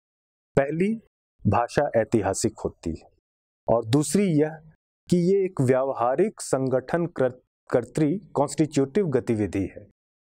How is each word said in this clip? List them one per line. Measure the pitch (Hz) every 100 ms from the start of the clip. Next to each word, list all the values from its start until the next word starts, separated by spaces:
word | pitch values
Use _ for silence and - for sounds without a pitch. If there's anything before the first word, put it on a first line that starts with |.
| _ _ _ _ _ -
पहली, | 139 160 196 226 - _ _ _ -
भाषा | 104 120 - 147 113
ऐतिहासिक | 110 113 95 95 110 -
होती | 87 - 87
है | 80 - _ _ _ _ _ -
और | 117
दूसरी | 113 139 151 196
यह | 202 151 151 156 - _ _ _ -
कि | 180
ये | 175 196
एक | 185 -
व्यावहारिक | 127 127 135 120 117 131 127 -
संगठन | - 135 131 127 123 170 170
कर-, | - 127 127 _ _ -
कर्त्री | 127 113 - 151 196
कॉन्स्टिट्यूटिव | - - 143 - 151 143 135 214 185
गतिविधि | 131 - 110 101 98 92 -
है, | - _ _ _ _